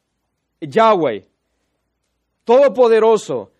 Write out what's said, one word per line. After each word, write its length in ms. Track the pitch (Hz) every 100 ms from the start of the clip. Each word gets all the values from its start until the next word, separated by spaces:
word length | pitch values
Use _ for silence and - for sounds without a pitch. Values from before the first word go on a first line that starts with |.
| _ _ _ _ _ _
Yahweh, 680 | 156 147 226 208 151 104 - _ _ _ _ _ _ _ _ _ _ _
todopoderoso, 1080 | - 254 277 202 240 226 220 220 - 131 101 _